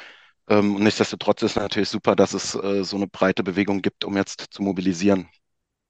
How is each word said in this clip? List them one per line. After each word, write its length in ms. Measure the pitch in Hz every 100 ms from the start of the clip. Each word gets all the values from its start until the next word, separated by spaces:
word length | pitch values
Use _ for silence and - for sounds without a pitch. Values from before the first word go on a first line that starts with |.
| - - _ _ -
Ähm, 280 | 104 101 98
und 80 |
nichtsdestotrotz 580 | 107 - 107 92 - -
ist 140 | 110 -
natürlich 340 | 98 107 95
super, 260 | 107 - 98
dass 160 | 95
es, 220 | 98 -
äh, 280 | - 98 101
so 140 | 90 98
eine 100 | 95
breite 360 | - 95 95
Bewegung 400 | 92 90 98 98
gibt, 240 | 95 - 95
um 100 | 98
jetzt 300 | 98 - -
zu 120 | -
mobilisieren. 640 | 101 92 92 85 101 95 87 _ _ _ _ _